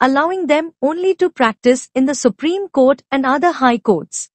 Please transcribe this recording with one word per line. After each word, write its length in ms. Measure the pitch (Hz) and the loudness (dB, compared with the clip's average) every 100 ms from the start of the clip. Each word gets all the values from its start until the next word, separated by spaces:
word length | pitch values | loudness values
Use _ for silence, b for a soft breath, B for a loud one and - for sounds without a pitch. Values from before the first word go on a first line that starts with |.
allowing 460 | 262 269 330 381 311 | 0 2 0 -2 0
them 260 | 294 330 - | 0 -2 -4
only 320 | 269 330 370 | -4 -2 -2
to 160 | 370 359 | 0 -2
practice 580 | - 233 - 247 254 - | 0 -2 0 0 0 -2
in 100 | 262 | -2
the 100 | 262 | -2
Supreme 540 | 277 247 - 302 381 392 | 0 -2 -2 -4 -4 -4
Court 340 | - 262 285 - | 2 2 2 -2
and 140 | 277 | -2
other 280 | 262 277 349 | -2 0 0
high 260 | 320 262 240 | 0 0 0
courts. 500 | - 175 - - - | 0 -2 -4 -14 -16